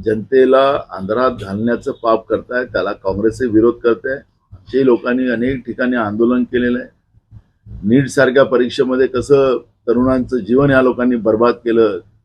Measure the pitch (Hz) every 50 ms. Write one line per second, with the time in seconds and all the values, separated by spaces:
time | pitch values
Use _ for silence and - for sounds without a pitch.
0 | 95 107 110 110 104 - 131 131 131 127 131 131 135 139 143 139 - - 92 95
1 | 95 95 107 120 127 131 123 104 101 98 95 104 110 120 117 107 - 139 123 -
2 | - 113 113 113 - _ 110 98 95 - 123 123 127 120 104 101 90 101 107 -
3 | - 95 95 98 104 110 107 - 127 120 104 107 113 120 117 - - 117 117 113
4 | - 131 135 135 - _ _ _ _ _ - - _ - - 131 135 131 120 107
5 | - 123 123 127 127 127 117 110 120 131 139 131 117 - 107 - 127 123 127 123
6 | 113 104 104 107 117 120 123 127 120 120 - 139 123 123 123 123 127 - _ _
7 | _ _ _ _ _ _ - - _ _ _ _ _ - - - - 101 117 139
8 | 139 127 - 143 135 127 123 139 139 - - 117 127 120 - - 135 127 127 127
9 | 131 127 - 127 117 - 143 139 135 135 123 - - _ _ _ _ - 120 120
10 | 123 131 131 131 123 113 127 123 98 95 120 131 143 143 135 131 127 127 117 123
11 | 123 127 123 117 101 110 107 110 117 120 120 - _ 117 113 113 113 107 98 87
12 | - _ _ _ _